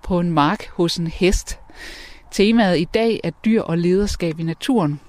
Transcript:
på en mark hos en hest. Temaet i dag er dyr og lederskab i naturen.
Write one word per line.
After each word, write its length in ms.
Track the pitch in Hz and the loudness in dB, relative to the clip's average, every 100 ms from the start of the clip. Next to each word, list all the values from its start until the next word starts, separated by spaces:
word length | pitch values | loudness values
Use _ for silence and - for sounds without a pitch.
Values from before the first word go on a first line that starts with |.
på 180 | - 175 | -2 0
en 100 | 175 | 0
mark 380 | 160 147 185 - | 2 2 0 -6
hos 280 | - 170 - | -2 -2 0
en 100 | 165 | -6
hest. 520 | - 180 202 - - - - - - - - - | 0 2 2 -2 -14 -14 -18 -18 -18 -20 -20 -14
Temaet 480 | - 202 226 202 170 | 0 4 4 4 2
i 100 | 175 | 2
dag 260 | 220 233 214 | 0 0 0
er 60 | - | -4
dyr 320 | - 226 220 | -4 0 2
og 160 | - 165 | 2 0
lederskab 600 | 175 185 202 - 170 160 | 2 2 0 -2 -4 -4
i 20 | |
naturen. 580 | 165 160 - 247 156 147 | -6 -6 0 0 0 -2